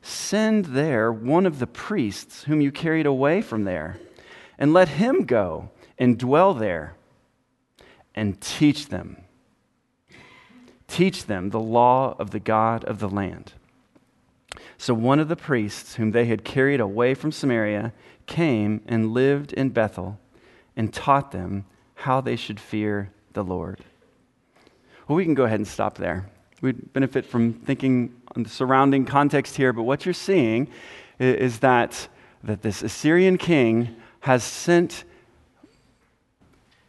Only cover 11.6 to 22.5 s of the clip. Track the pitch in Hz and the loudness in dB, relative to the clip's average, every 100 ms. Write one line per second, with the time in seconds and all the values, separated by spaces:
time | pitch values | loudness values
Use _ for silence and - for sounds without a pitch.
11.6 | 110 117 123 127 135 - 104 104 95 110 | 0 4 6 6 2 -4 -8 -6 0 2
12.6 | 113 117 - 107 104 101 95 85 - - | 2 0 -6 -6 -4 -4 -6 -8 -18 -20
13.6 | _ _ _ _ _ _ _ _ _ - | _ _ _ _ _ _ _ _ _ -20
14.6 | - - - 117 120 143 156 170 - 127 | -20 -12 -4 0 2 2 2 -4 -2 -2
15.6 | 104 - - - 110 113 117 113 - 131 | -2 -8 -14 -2 0 2 2 0 -2 0
16.6 | 135 139 104 104 123 135 151 151 143 120 | 2 2 -2 0 0 0 -4 -4 -2 0
17.6 | 104 104 110 - - _ - - 165 117 | 0 -2 -6 -10 -20 _ -10 -2 0 2
18.6 | 104 107 - 113 110 117 135 143 143 - | 0 -2 -2 -2 0 2 2 0 -4 -4
19.6 | 135 117 107 - 92 104 _ _ _ _ | -2 0 -2 -2 -10 -12 _ _ _ _
20.6 | _ - 110 - - 139 143 92 90 98 | _ -6 -4 -4 2 2 0 -8 -8 -8
21.6 | 98 _ _ - 143 131 127 120 - | -10 _ _ -10 -2 -2 0 -6 -6